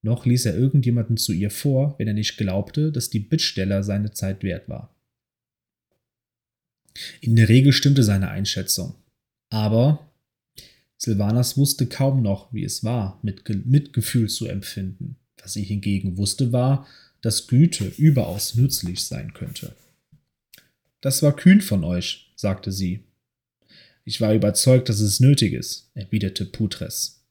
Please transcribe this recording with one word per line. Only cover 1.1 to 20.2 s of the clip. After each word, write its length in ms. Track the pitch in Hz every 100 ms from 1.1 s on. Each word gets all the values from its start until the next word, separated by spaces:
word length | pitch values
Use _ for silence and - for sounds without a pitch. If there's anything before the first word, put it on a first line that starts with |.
| 113
zu 160 | -
ihr 180 | 87 104
vor, 440 | - 143 131 147 143
wenn 100 | 107
er 60 |
nicht 240 | 104 107 -
glaubte, 560 | 107 95 - - 156
dass 160 | 143 -
die 100 | 107
Bittsteller 640 | 101 160 - - 95 98
seine 280 | 98 101 107
Zeit 320 | - 95 98
wert 260 | 98 82 -
war. 260 | - - _ _ _ _ _ _ _ _ _ _ _ _ _ _ _ _ _ _ _ _ - - -
In 160 | 117 113
der 140 | 110
Regel 240 | 120 135
stimmte 300 | 131 143 139
seine 260 | 110 98 95
Einschätzung, 680 | 95 101 - 95 - 87 - _ _ _ _ _
aber 600 | 110 107 110 131 151 - _ _ _ _ - - _ _ _ -
Sylvanas 500 | 101 101 120 123 -
wusste 300 | 143 - 135
kaum 380 | - 135 135
noch, 280 | 107 98 _
wie 120 | 107
es 200 | 92 -
war, 360 | 110 120 98 -
Mitge-, 400 | 104 - - 98
Mitgefühl 640 | 120 139 143 - - 123 110
zu 200 | - 110
empfinden. 680 | 98 - - 95 90 - - _ _
Was 140 | -
sie 100 | 107
hingegen 540 | 95 101 101 98 95 92
wusste, 340 | 101 - 127
war, 360 | 123 127 139 - - _ _
dass 260 | 117 - -
Güte 380 | 123 170 - 98 -
überaus 580 | 156 131 104 104 - 117
nützlich 480 | 135 - 87 90 -
sein 280 | 67 -
könnte. 420 | - - - - - _ _ _ _